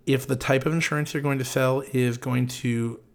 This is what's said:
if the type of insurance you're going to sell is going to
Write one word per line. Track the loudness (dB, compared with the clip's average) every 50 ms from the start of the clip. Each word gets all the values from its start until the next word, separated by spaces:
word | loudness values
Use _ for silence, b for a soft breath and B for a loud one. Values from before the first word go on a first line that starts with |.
| -2
if | 0 0 0 2
the | -2 -4
type | -2 2 2 2 2 2
of | 2 0
insurance | 0 0 0 0 -2 -2 -2 -4
you're | -2 -2
going | 0 0 0
to | -2
sell | -2 0 2 2 2 2 0 -2 -2 0
is | 2 2 2 0 -2
going | -2 -2 0 0 0 0
to | -2 -4 -2 0 0 0 0 -2 -4 -8 -14 _ _